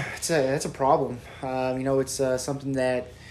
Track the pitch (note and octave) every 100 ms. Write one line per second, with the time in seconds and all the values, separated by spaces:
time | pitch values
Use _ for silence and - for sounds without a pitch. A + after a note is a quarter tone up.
0 | C#3 - - E3 C3 C#3 - - C3+ D#3
1 | C3 B2 - - C3+ C3 C3 B2+ C3 C3+
2 | C3 - C3+ B2+ C3+ C#3 C3+ C3+ B2+ B2+
3 | B2 - -